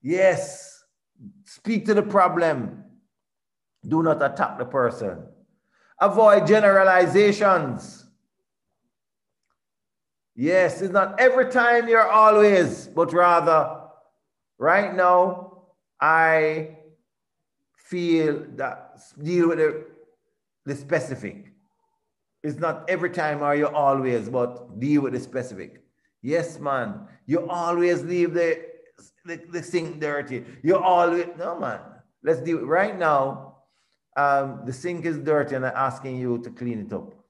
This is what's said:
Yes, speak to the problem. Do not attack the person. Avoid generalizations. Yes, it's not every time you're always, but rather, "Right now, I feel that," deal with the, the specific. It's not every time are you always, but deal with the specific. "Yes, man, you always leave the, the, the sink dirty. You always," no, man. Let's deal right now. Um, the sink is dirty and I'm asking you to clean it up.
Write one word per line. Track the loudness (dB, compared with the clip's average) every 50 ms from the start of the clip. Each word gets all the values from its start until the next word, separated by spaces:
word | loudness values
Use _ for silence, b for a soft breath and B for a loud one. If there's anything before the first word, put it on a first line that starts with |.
Yes, | _ -4 -2 2 4 2 2 2 -4 -8 -12 -16 -18 -20 -20 _ _ _ _ _ _ _ _ _ -20 -20 -20 _ _
speak | -20 -20 -12 _ -4 -4 -2 0 0
to | 0
the | 0
problem. | 0 2 4 4 4 4 2 2 0 0 0 -2 -4 -8 -10 -14 -20 _ _ _ _ _ _ _ _ _ _ _ _ _ _ _ _ _ _ _ -8
Do | -4 -2 0
not | 2 2 2 2 0
attack | -2 -2 -2 -4 -4 -4 -8
the | -10
person. | -6 -2 0 0 0 -2 -4 -8 -8 -8 -10 -16 -20 _ _ _ _ _ _ _ _ _ _ _ _ _ _
Avoid | 0 0 4 6 6 6 6 6 4 4
generalizations. | 4 4 6 6 6 6 6 6 6 4 4 4 4 4 4 4 2 2 2 2 2 2 0 -4 -8 -10 -12 -16 -20 -20 -20 _ _ _ _ _ _ _ _ _ _ _ _ _ _ _ _ _ _ _ _ _ _ _ _ _ _ _ _ _ _ _ _ _ _ _ _ _ _ _ _ _ _ _ _ _ _
Yes, | -4 -2 0 2 2 2 2 0 -4
it's | -8 -2 0
not | 0 0 0 0 2
every | 2 4 4 4 0 2
time | 2 2 2 4 4 2 2 4
you're | 4 4 4 4
always, | 6 6 6 8 8 8 6 6 6 4 2 0 -2 -8 -14 -10
but | -2 -2 -2 0
rather, | 2 2 4 4 4 4 4 4 4 4 2 0 -6 -12 -16 -20 -20 _ _ _ _ _ _ _ _ _ _ _ _ _
"Right | 0 2 2 2 2 -2 -2
now, | 0 2 4 4 4 4 2 -2 -6 -12 -18 -20 -20 _ _ _ _ _ _ _ _
I | 0 2 2 4 4 4 4 2 2 0 -2 -4 -8 -12 -14 -20 -20 -20 _ _ _ _ _ _ _ _ _ _ _ _ _ _ _ _ _
feel | _ _ _ -8 -6 0 0 2 2 2 0 -2 -4 -8 -14 -10
that," | -8 -8 -8 -8 -12 -18 -20 -20 -20 -20 _ _ -12
deal | -8 -4 0 2 2 2
with | 2 2
the, | 0 0 -2 -4 -12 -16 -20 _ _ _ _ _ _ _ _ _ _ _ _ _ _
the | -12 -10
specific. | -10 -6 -4 -4 -4 -2 -4 -10 -10 -12 -14 -14 -16 -20 -20 _ _ _ _ _ _ _ _ _ _ _ _ _ _ _ _ _ _
It's | -10 -10 -8 -4
not | -6 -6 -6 -6 -6 -6
every | -4 -4 -4 -6
time | -4 -4 -4 -4 -4 -2 -2
are | -2 0 0
you | 0 -2
always, | 0 2 2 2 2 2 0 -2 -2 -2 -4 -4
but | -4 -4 -4 -4 -6 -12 -20 -18 -12 -8
deal | -2 0 0 0
with | 0 0
the | -6 -6
specific. | -10 -8 -10 -10 -10 -10 -12 -14 -16 -16 -18 _ _ _ _ _ _ _ _ _ -8
"Yes, | -4 -4 -4 -4 -6 -10 -10
man, | -6 -4 -4 -4 -4 -6 -10 -14 B B B B B
you | -4 -4 -4 -2 -4
always | -6 -6 -4 -4 -2 0 2 0 0 -2 -4
leave | -6 -2 -2 -2 0 0
the, | -2 -2 -2 -2 -4 -8 -20 -20 -20 -20 _ _ _ -20 _ _ _ _
the, | -16 -16 -16 -16 -12
the | -12 -12 -10
sink | -6 -6 -6 -6 -6 -10 -8
dirty. | -8 -6 -6 -6 -8 -8 -10 -12 -12 B B B
You | B 0 0 2
always," | 4 2 4 4 4 2 2 0 -4 -6 -8
no, | -10 -10 -10 -8 -8
man. | -8 -8 -8 -10 -14 -20 -20 -20 _ _ _ _
Let's | _ -2 -2 -2
deal | -2 -6 -4 -4 -2
right | -2 0 0 0 -2 -2
now. | -2 0 2 2 2 0 -2 -6 -10 -16 -20 -20 _ _ _ _ _ _ _ _ _ _ _ _
Um, | -2 0 2 2 0 -2 -4 -10 -12 -12
the | -12
sink | -12 -10 -10 -10 -10 -6 -6
is | -6 -6 -6
dirty | -2 0 0 0 0 -2 -4
and | -6 -6
I'm | -6 -4
asking | -2 -4 -4 -4 -8 -12 -10 -8 -6
you | -4 -4 -4 -6 -6
to | -12
clean | -14 -10 -10 -8 -8 -8 -10
it | -10 -10
up. | -12 -12 -14 -20 _ _ _